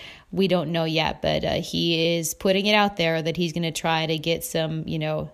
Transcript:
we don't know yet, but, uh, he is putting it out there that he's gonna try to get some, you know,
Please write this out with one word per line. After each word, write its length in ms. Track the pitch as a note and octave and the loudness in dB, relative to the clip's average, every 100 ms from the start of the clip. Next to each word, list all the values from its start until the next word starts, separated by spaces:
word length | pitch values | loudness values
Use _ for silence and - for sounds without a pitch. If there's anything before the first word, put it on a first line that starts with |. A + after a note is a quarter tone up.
| - - - | -18 -20 -8
we 160 | F3 F#3+ | 0 2
don't 240 | F3+ D3+ | 2 2
know 120 | E3 | 0
yet, 400 | D#3+ D#3+ D#3 - | 0 2 0 0
but, 200 | D#3 D3+ | 0 0
uh, 100 | - | 0
he 640 | - E3+ E3+ E3+ E3 E3 E3+ | -2 -2 -2 0 2 2 0
is 180 | D#3+ - | -2 -2
putting 320 | G3+ F#3+ G#3 | 0 2 4
it 80 | G#3+ | 4
out 220 | G3+ G3+ | 4 2
there 260 | E3 E3 | 0 0
that 140 | D#3+ E3 | -2 -2
he's 160 | E3+ | -2
gonna 180 | E3 E3 | 0 -2
try 340 | D#3 E3+ D#3+ D#3+ | -2 0 0 0
to 140 | D#3+ | -2
get 240 | D#3+ E3 | 0 -2
some, 440 | - E3 D#3+ D#3+ D#3 | -2 -2 -2 -4 -4
you 120 | D#3+ | -4
know, 320 | D#3 D#3 D3+ | -2 -4 -6